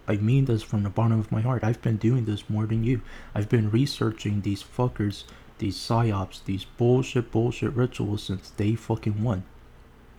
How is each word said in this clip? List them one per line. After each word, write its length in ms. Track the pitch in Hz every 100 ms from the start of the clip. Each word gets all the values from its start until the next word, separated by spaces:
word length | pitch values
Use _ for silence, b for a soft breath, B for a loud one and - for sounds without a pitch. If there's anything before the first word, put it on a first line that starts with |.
| -
I 80 | 104
mean 300 | 107 135 131
this 180 | 110
from 180 | - 110
the 80 | 101
bottom 300 | 104 113 113
of 100 | 107
my 120 | 110
heart. 200 | 117 123
I've 180 | 107 120
been 160 | - 107
doing 280 | 110 127
this 260 | 110 104 -
more 160 | 107 110
than 160 | 113
you. 200 | 113 131 B B B 107
I've 120 | 104
been 220 | 120 107
researching 720 | 113 143 - 117 110 110 104
these 240 | 98 101
fuckers, 580 | - - 123 - 104 98 B B B -
these 180 | 104 92
psyops, 640 | - 117 120 98 - -
these 220 | - 98
bullshit, 680 | - - 120 127 - 127 120
bullshit 420 | 113 120 117 113
rituals 520 | 120 127 - 107 104
since 260 | - 95 -
day 240 | - 104
fucking 480 | 113 - 113 - 104
one. 220 | 113 95 92 - - - - - -